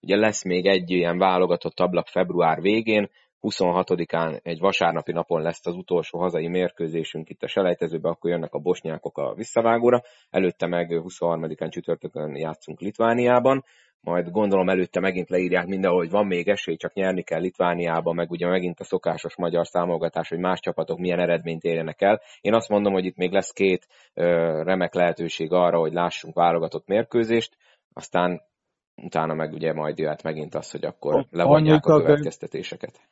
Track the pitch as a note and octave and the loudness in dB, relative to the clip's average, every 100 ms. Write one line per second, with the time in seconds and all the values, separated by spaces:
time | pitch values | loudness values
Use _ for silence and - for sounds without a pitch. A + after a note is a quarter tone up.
0 | - G2+ G#2+ G#2 F#2+ F2+ F#2 G2 F2 F2+ | 0 2 2 0 -2 2 4 2 2 0
1 | E2+ F2 F#2+ F#2 F#2 E2+ E2+ - F2+ F2 | 2 2 4 4 2 0 -2 0 0 0
2 | - - F2+ F2 E2 D#2+ F#2 G#2+ A2+ G#2+ | -2 -2 0 2 2 2 2 0 2 0
3 | G2+ _ _ _ G#2+ - F#2 F2 F2+ F2+ | 0 _ _ _ -6 0 2 2 0 -2
4 | E2+ E2 D#2+ - - E2 F#2+ F#2+ E2+ E2 | -2 -2 -2 -4 -8 -2 0 2 2 0
5 | D#2+ E2 - E2 D#2+ E2 F2+ F2 F2+ F2 | -4 -4 -2 -2 -2 -4 -6 -8 -2 -2
6 | D#2+ F2 F#2 E2+ E2 F2+ F2+ - E2 E2 | -2 -4 -2 -2 -2 -2 -2 -4 -6 -4
7 | D#2 - D#2+ - - - F#2 E2+ E2+ D#2+ | -6 -10 -14 -12 -6 0 0 0 -2 -4
8 | F2 E2 E2+ F2 D#2+ D#2 D2+ F2 D#2+ D#2+ | -4 -4 -2 -4 -4 -4 -2 -2 -4 -8
9 | - - C#2 D2+ A2 - A2+ A#2 A#2+ B2 | -8 -6 -6 -6 -4 0 2 4 4 2
10 | - _ _ - F#2 - F2 F2 E2+ E2+ | 0 _ _ 0 0 0 -2 -2 -2 -4
11 | F2 - E2+ E2 D#2+ D#2+ D#2+ F2 - E2 | -6 -4 -2 -2 -4 -6 -8 -8 -6 -6
12 | F2 D#2 D2+ C#2+ D#2+ D#2 - - G2 - | -6 -8 -8 -6 -8 -8 -14 -10 -8 0
13 | A2+ A#2+ B2 B2 B2 C3+ - _ _ _ | 2 4 4 4 4 0 -2 _ _ _
14 | - F2 E2+ F#2 G#2 F#2+ F#2 F#2+ F2+ F2+ | -4 -2 -2 0 2 4 4 2 0 0
15 | F#2 F#2 F2 F2+ F2+ F2+ F2 F#2+ F#2+ F2+ | -2 -2 -2 0 2 0 0 0 2 2
16 | E2 G2+ G2+ F2+ F2 G2 - E2 E2 - | 2 0 0 0 0 -2 -2 -6 -6 -2
17 | F#2+ F#2 - E2 F2+ - F2+ F2 F2 E2 | -2 -2 -4 -4 -4 0 0 0 0 -2
18 | E2+ E2+ E2+ F2 F2 F#2 F2+ E2 E2+ F#2 | -2 -2 -4 -4 -2 0 -2 -8 -4 -4
19 | E2+ E2 E2 - F2 E2+ E2 F2+ F2 E2+ | -2 -4 -6 -6 -2 -2 -2 -2 -2 -2
20 | E2 E2+ E2+ E2+ F#2 F2+ - - D#2+ F2+ | -4 -4 -6 -2 -2 -2 -4 -4 -4 -4
21 | F2+ F2 F2 E2 E2+ E2 F2 E2 D#2+ - | -2 0 2 0 -2 -6 -2 -2 -4 0
22 | G2 G#2+ - - - A2+ A2 G#2 G2+ F#2+ | 2 2 -2 -8 0 2 2 0 2 0
23 | F#2 F#2 F2+ F#2+ F#2 - G2 F2+ _ _ | -2 -2 -2 0 -2 0 2 0 _ _
24 | _ - E2+ E2+ E2 D#2+ D#2+ F#2 F2 F#2 | _ -2 0 2 0 -2 0 0 0 2
25 | F2 E2+ E2+ - D#2+ F2+ F2 E2+ D#2+ E2+ | 0 0 -4 -6 0 2 4 4 0 0
26 | F2 - D#2+ D#2+ E2+ E2+ E2 D#2+ - G#2 | -2 -4 -6 0 2 2 -2 -6 -2 -2
27 | A#2 B2 A2+ A#2 A2 _ _ _ _ - | 0 0 2 0 -2 _ _ _ _ -20
28 | - F2+ F2+ F2 _ _ _ _ _ - | -4 0 0 -2 _ _ _ _ _ -16
29 | - E2 D#2+ D#2+ D#2 D#2 D#2+ D#2 D2+ D2+ | -6 -2 -2 -2 -4 -4 -4 -2 -4 -2
30 | D#2 D2+ D#2+ D#2 D2+ D#2+ - D2 D2 - | -4 -4 -6 -6 -6 -8 -8 -8 -8 -6
31 | C#2+ D2+ - F2 G#2+ D3+ D#3 D#3 E3 D3+ | 0 0 0 2 6 6 6 4 6 4
32 | D#3+ D3 D3 - - - - - - - | 6 2 0 -8 -10 -10 -10 -12 -14 -16
33 | _ | _